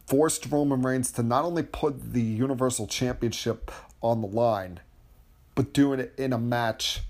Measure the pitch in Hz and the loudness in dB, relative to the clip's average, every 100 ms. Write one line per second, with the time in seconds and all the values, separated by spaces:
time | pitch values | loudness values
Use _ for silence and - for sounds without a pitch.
0 | - 135 156 - 127 147 143 135 127 131 | 0 4 4 0 -2 0 2 2 2 0
1 | 127 - 117 127 165 170 151 - 151 131 | -2 -2 2 2 2 -2 -4 -2 -2 -2
2 | 117 120 113 107 131 131 127 123 104 - | -4 0 0 0 0 2 0 0 -4 -2
3 | 127 123 117 - 117 - - - - - | -2 0 -2 -2 -4 -4 -8 -14 -18 -4
4 | 117 117 104 107 120 104 92 87 - - | 0 0 0 2 2 2 -4 -14 -20 -20
5 | - - - - - - 127 - 143 131 | -20 -20 -20 -20 -4 -2 2 4 4 2
6 | - - 135 120 120 120 113 - - - | -4 -4 -2 0 0 0 0 -2 -4 -4